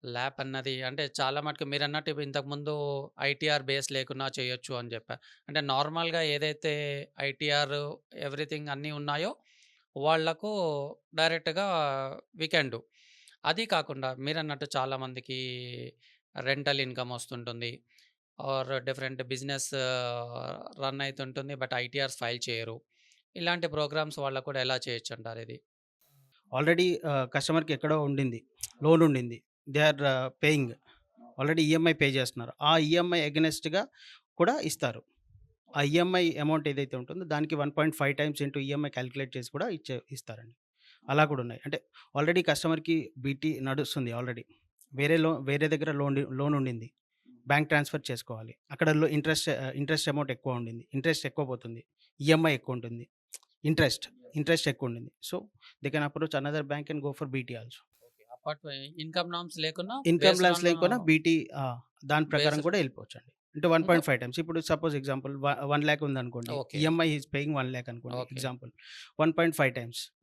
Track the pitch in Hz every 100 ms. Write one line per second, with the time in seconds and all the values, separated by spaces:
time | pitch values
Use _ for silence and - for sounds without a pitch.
0 | 131 120 131 135 135 131 131 131 127 139
1 | 143 - 135 143 151 147 139 143 143 151
2 | 151 147 143 139 135 143 147 151 143 139
3 | 143 - 139 139 151 147 131 139 131 135
4 | 131 131 135 139 127 127 - 127 120 113
5 | _ 123 - - - 147 143 135 147 160
6 | 170 165 160 143 151 151 160 147 143 143
7 | 143 - 139 135 151 147 143 147 147 156
8 | _ - 143 143 151 156 147 139 147 147
9 | 147 147 185 - _ _ _ _ _ 135
10 | 147 160 160 156 208 208 170 147 143 -
11 | _ 156 160 165 160 160 202 175 147 135
12 | 135 - _ 175 156 165 139 117 - _
13 | _ - - _ - 165 226 170 156 135
14 | 131 127 139 156 156 139 147 139 131 135
15 | 131 127 123 127 127 123 123 120 123 _
16 | _ _ _ - 127 139 139 139 131 127
17 | 123 123 - 123 120 117 117 120 _ _
18 | _ _ _ _ 135 135 131 135 127 135
19 | 131 131 127 131 139 139 - 135 131 127
20 | 123 120 120 123 127 - - - 135 135
21 | 139 135 131 131 139 139 127 127 123 139
22 | 135 - 120 120 120 113 113 113 _ _
23 | _ _ _ 185 170 175 165 151 147 151
24 | 151 151 139 135 131 135 127 127 - 117
25 | - 123 117 113 113 120 _ _ _ _
26 | _ _ _ _ _ 127 151 170 180 175
27 | 160 139 127 143 - 160 160 143 156 156
28 | 143 139 131 117 _ _ - _ 147 165
29 | 160 135 123 120 _ _ - 139 151 143
30 | 143 131 127 - 147 151 123 - _ _
31 | _ _ - - 143 160 151 160 165 160
32 | 143 135 123 - 120 - 147 160 151 170
33 | 175 170 147 147 160 156 160 175 254 _
34 | - - _ - 175 285 156 - 131 110
35 | _ _ _ - _ _ _ 143 143 160
36 | 175 185 170 156 151 156 147 139 135 131
37 | 123 175 175 151 151 151 143 143 156 151
38 | 143 139 151 147 143 143 135 143 147 127
39 | 127 135 135 131 120 143 226 165 - 123
40 | _ 135 - 110 117 _ _ _ _ _
41 | - 143 151 143 120 117 147 147 _ -
42 | - 139 156 175 170 147 160 160 160 160
43 | 120 - 131 139 156 131 135 135 139 151
44 | 123 117 123 120 - _ _ _ _ 135
45 | 143 165 160 151 135 139 156 151 156 143
46 | 143 139 139 131 147 147 131 117 117 _
47 | _ _ _ - 127 143 151 151 143 151
48 | - 120 - 113 113 - _ 143 156 156
49 | 156 151 147 151 - 127 131 131 143 156
50 | 156 147 139 123 135 123 117 117 - 135
51 | 165 156 135 - 139 123 117 117 - _
52 | _ _ 147 160 160 135 - 127 117 117
53 | 120 _ _ - _ _ 147 156 147 -
54 | - _ - 156 143 165 - 131 127 117
55 | - _ - 180 208 _ - _ 143 151
56 | 147 151 156 147 143 151 139 143 143 151
57 | 143 135 143 135 123 117 117 - _ _
58 | _ _ _ 127 151 151 156 135 139 165
59 | 160 175 175 175 175 170 156 160 185 254
60 | - 170 190 185 180 175 175 165 180 240
61 | 165 156 165 165 - 143 135 120 - _
62 | 135 151 151 147 147 151 151 196 151 -
63 | - - _ _ _ 151 165 165 180 170
64 | 156 127 123 123 165 165 160 156 160 143
65 | 135 135 135 139 139 139 139 147 151 151
66 | 151 131 123 120 117 147 127 147 151 165
67 | 165 151 135 139 147 147 127 127 123 117
68 | 120 123 123 127 131 127 120 _ - -
69 | - - 156 160 170 151 139 123 117 117
70 | - _